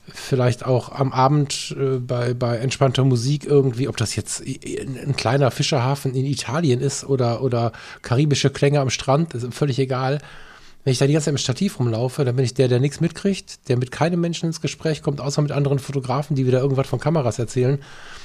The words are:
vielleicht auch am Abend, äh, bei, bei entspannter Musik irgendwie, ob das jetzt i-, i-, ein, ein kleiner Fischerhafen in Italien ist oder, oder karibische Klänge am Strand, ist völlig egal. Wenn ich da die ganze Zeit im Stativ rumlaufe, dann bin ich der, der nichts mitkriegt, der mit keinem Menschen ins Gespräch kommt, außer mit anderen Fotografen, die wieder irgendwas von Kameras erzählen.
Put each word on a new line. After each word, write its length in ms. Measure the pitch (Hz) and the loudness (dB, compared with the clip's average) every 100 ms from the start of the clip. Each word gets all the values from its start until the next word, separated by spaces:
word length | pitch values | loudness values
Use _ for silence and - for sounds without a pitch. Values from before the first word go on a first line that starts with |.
| - | -20
vielleicht 520 | - - 131 123 117 123 | -16 -4 2 2 0 0
auch 240 | 127 - | 0 0
am 200 | - 131 | -2 -2
Abend, 600 | 123 131 147 139 - - 147 | 4 4 4 2 -4 -8 -4
äh, 200 | 135 131 | -2 -2
bei, 360 | 123 123 123 | -2 -2 -2
bei 220 | 123 123 117 | 0 0 0
entspannter 460 | 131 - 139 123 | -2 2 2 4
Musik 400 | 135 123 123 147 - | 4 4 2 -2 4
irgendwie, 420 | 143 135 117 131 | 4 4 0 -4
ob 80 | - | -2
das 200 | 107 - | -2 -2
jetzt 300 | - - - | -6 -8 -8
i-, 140 | 131 | -10
i-, 160 | - - | -8 -8
ein, 180 | - 127 | -8 -8
ein 180 | 165 127 | -4 -2
kleiner 340 | 113 139 131 | 2 4 2
Fischerhafen 640 | - 143 143 123 139 135 | 2 0 2 0 0 -2
in 120 | 127 135 | -2 -2
Italien 540 | 131 - 139 165 123 | -2 -2 0 2 2
ist 240 | 139 - | 0 -4
oder, 380 | - 135 120 113 | -2 0 2 0
oder 300 | 131 120 117 - - - | 0 0 -2 -4 -16 -16
karibische 480 | - 123 151 135 139 | -2 2 2 2 2
Klänge 300 | - 147 147 | 2 2 4
am 100 | 131 | 0
Strand, 440 | - - 139 165 | -2 2 2 2
ist 180 | 120 123 | -4 -8
völlig 240 | - 147 123 | -2 0 0
egal. 420 | 131 127 131 147 - - - - - - | 0 0 -2 -2 -6 -18 -20 -20 -20 -6
Wenn 80 | - | -2
ich 60 | 123 | 2
da 80 | 139 | 4
die 80 | |
ganze 100 | 156 151 | 2 2
Zeit 60 | |
im 60 | 139 | -2
Stativ 400 | - 120 196 - | -2 -2 -2 0
rumlaufe, 480 | 120 110 123 135 127 | -2 0 -2 0 0
dann 100 | 123 | 2
bin 80 | |
ich 80 | 127 | 0
der, 160 | - 131 | 2 4
der 100 | 123 | 4
nichts 220 | 143 - | 2 0
mitkriegt, 680 | 165 - 196 190 - - - | -2 0 -2 -2 -6 -20 -2
der 80 | 123 | 0
mit 120 | 127 | 0
keinem 300 | - 160 175 | 0 0 2
Menschen 240 | 170 160 165 | 0 -2 -4
ins 140 | 160 | -4
Gespräch 400 | 151 - 160 151 | -6 -4 -4 -2
kommt, 160 | - 143 | -4 -4
außer 180 | 131 143 | -2 0
mit 100 | 147 | 0
anderen 280 | 151 139 139 | 2 0 0
Fotografen, 580 | - 139 127 131 147 135 | -2 -6 -2 -2 0 0
die 100 | 127 | 4
wieder 140 | 127 | 4
irgendwas 260 | 139 131 - | 4 0 0
von 140 | 120 | 0
Kameras 380 | 147 165 120 - | 0 2 0 -2
erzählen. 400 | 113 127 123 143 - - - - | -2 0 2 0 -4 -18 -18 -16